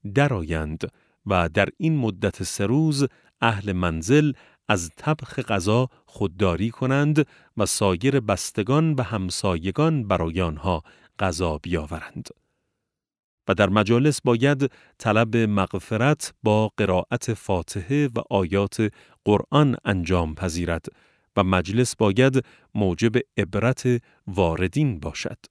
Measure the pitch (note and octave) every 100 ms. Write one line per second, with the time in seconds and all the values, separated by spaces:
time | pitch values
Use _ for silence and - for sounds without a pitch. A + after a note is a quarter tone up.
0 | G#2 G2+ C#3+ A2 D#2 D#2+ D#2 D#2+ - _
1 | _ _ G2+ F#2+ E2+ E2 G2 _ D#3+ D3+
2 | A2+ F#2+ G2+ - F#2 - G2+ C3+ D#3 C#3
3 | C#3 _ _ _ A#2 G#2 G2 F2+ F2+ D#2+
4 | E2 C#3+ D3+ B2+ _ _ - G2+ E2+ -
5 | - D3+ - - - G2+ F2+ A2+ B2+ _
6 | _ - G2+ F2+ G2 E2+ A2 - B2+ C3+
7 | D3 D3+ C#3+ _ _ - G2 - G2+ F2+
8 | B2 C#3 G#2 G2 - - G2+ C#3+ E3 C#3+
9 | A#2 G#2+ F#2 - G2+ E2+ F2+ F#2+ D#3 D#3
10 | G#2 F#2+ E2 E2 F2 D2+ F#2+ E2+ - _
11 | _ - F#2+ E2 F2 D2+ F2 E2+ D2+ D#2
12 | - - - - _ _ _ _ _ _
13 | _ _ _ _ - G2 G2+ G#2 G#2 A#2
14 | D3 C#3 C3 A#2+ C3+ C#3+ C3+ - _ _
15 | A2+ G#2+ A2+ A#2 A2 G2+ F#2 F#2+ - A2
16 | B2+ D3+ - _ A2 G#2+ G#2+ - G2 F#2
17 | - A#2+ - G#2+ - F#2 - G2+ E2+ C#3+
18 | C#3+ A#2 - G2+ F2 G2 G2+ - G#2+ _
19 | _ _ - G#2 - C#3+ D3 - - F#2+
20 | E2+ F2+ E2 D#2 F#2 E2 E2+ E2 - _
21 | _ _ _ - F#2 F#2 E2+ A2 B2+ -
22 | G#2+ G2+ C3+ C3 - _ _ - G2 E2+
23 | A2+ A#2 - - F#2 G2+ A#2 C3 B2 A#2+
24 | _ _ - F#2+ F2 E2 F2+ C#3 D3+ F2
25 | D2+ - - - -